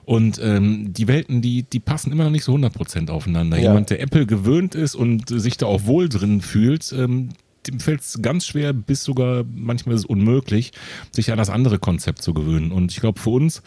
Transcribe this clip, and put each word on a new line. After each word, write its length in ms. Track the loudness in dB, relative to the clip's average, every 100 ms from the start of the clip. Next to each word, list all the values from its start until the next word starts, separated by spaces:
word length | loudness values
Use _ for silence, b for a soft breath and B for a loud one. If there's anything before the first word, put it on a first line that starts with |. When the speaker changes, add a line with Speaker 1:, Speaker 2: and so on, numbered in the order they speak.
| -2
Speaker 1:
Und, 340 | 2 2 0
ähm, 520 | 0 2 2 0 -4
die 120 | -2 0
Welten, 360 | 0 0 -2
die, 220 | 0 -2
die 160 | -2 -4
passen 320 | -4 -4 -2
immer 120 | 0
noch 60 | 2
nicht 140 | 0
so 80 | 2
hundert 180 | 2 2
Prozent 380 | -2 -6 -4 -4
aufeinander. 480 | -4 0 0 2 4
Speaker 2:
Ja. 60 |
Speaker 1:
Jemand, 260 | 6 4 4
der 100 | -2
Apple 240 | 2 2
gewöhnt 500 | 2 2 2 2 0
ist 200 | -2 -4
und 340 | 0 0 0 -2
sich 300 | -2 -2 -2
da 80 | 0
auch 180 | 0
wohl 240 | 2 2 2
drin 320 | 0 2 0
fühlt, 520 | 0 2 2 2 -4
ähm, 360 | -2 -2 -2 -4 -10 _ _ -10
dem 140 | -6
fällt's 400 | -2 -4 -4 -4
ganz 240 | -2 -2 -2
schwer, 260 | -2 -2
bis 300 | -2 -2 -4
sogar 420 | -2 0 0 0 -4
manchmal 440 | -6 -4 -4 0 -2
ist 60 |
es 40 | 0
unmöglich, 640 | 2 4 2 2 -2 -2 -10 B B B
sich 220 | -4 -2
an 60 | 0
das 120 | 0
andere 300 | 2 2 2
Konzept 420 | 0 -2 -2 -4
zu 100 | -4
gewöhnen. 380 | -2 0 0 0
Und 220 | 0 0
ich 80 | 0
glaub, 180 | -2 -2
für 120 | 0
uns, 320 | 2 0 -2